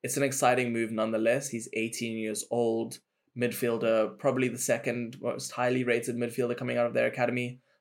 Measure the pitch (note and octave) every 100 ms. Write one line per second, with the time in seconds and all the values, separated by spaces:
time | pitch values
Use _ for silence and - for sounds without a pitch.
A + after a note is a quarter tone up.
0 | B2+ C#3 C#3 C3 B2+ B2+ A#2+ A#2 A2+ A2
1 | A2 A2 A2+ C3 C#3+ A#2 A2 A2+ A2+ -
2 | A#2 A2 A2 G#2+ - A#2 A#2 A2+ A2+ -
3 | _ _ _ A#2+ A#2+ - A#2+ A2+ A2+ A2
4 | G#2+ - C#3+ B2+ B2+ B2 - C#3+ C3+ A#2+
5 | A#2 B2+ A#2+ - - - B2 B2+ B2 A#2
6 | A#2 A#2+ A#2+ B2 A#2+ A#2+ B2+ A#2+ A#2+ B2
7 | A#2 B2 B2 B2 B2 B2+ _ _